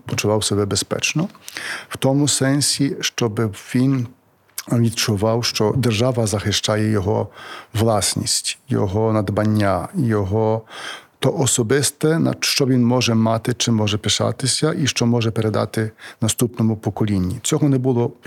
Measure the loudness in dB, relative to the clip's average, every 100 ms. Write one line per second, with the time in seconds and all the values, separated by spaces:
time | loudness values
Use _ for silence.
0 | -6 -2 0 0 0 0 0 -2 -4 -4
1 | -2 -2 -4 -6 -16 -12 -10 -10 -12 -2
2 | 0 2 2 2 2 2 0 0 -2 -2
3 | -6 -2 -2 0 -4 -4 -4 0 2 0
4 | -4 -10 _ _ _ -16 -2 2 2 0
5 | 0 2 2 2 0 0 2 2 2 2
6 | 0 0 0 0 -2 -2 0 0 2 0
7 | 0 0 -2 -8 -18 -18 -8 0 2 2
8 | 0 -2 -2 -2 -4 -8 -4 -2 0 0
9 | 0 0 0 0 2 2 2 0 -2 -2
10 | 0 0 0 0 0 0 -4 -14 -14 -14
11 | -18 _ -2 0 0 0 2 2 0 0
12 | 0 2 0 0 -2 0 2 4 4 4
13 | 2 2 2 0 -2 -2 0 2 0 0
14 | -2 0 -2 -2 -4 0 0 0 -2 0
15 | 2 2 0 0 0 0 -2 -2 -4 -6
16 | -18 -4 -2 0 0 2 0 0 -4 -2
17 | 0 0 0 -4 -2 0 2 2 2 0
18 | -2 -4